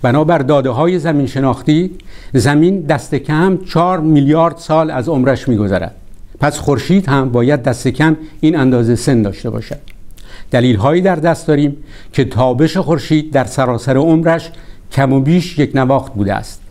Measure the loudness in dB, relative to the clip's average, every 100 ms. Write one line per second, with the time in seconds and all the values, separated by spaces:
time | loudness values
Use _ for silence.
0 | 2 2 2 0 2 0 0 0 0 0
1 | 0 0 -2 0 -2 -2 2 2 0 -6
2 | -16 -16 -4 0 2 4 2 2 -2 -4
3 | -2 -6 -2 0 2 0 -2 0 0 0
4 | 2 4 4 4 2 0 -2 0 0 -2
5 | -2 0 2 0 0 0 2 0 -2 -12
6 | -20 -18 -18 -4 -2 -2 -2 -2 2 0
7 | 2 0 0 0 2 2 0 -2 -4 0
8 | 0 0 -4 -2 0 2 2 2 2 0
9 | 2 2 0 -4 -8 -8 -10 -14 -14 -16
10 | -16 -16 -18 -16 -2 2 2 2 2 2
11 | 2 0 0 -2 0 2 2 -2 -14 -18
12 | -8 -2 -2 2 0 2 0 0 0 -2
13 | 2 0 2 -2 -2 -2 0 0 0 2
14 | 4 4 4 0 -2 -18 -18 -18 -8 -2
15 | 2 2 2 2 0 -2 0 0 2 0
16 | -2 -4 -2 -2 -6 -16 -20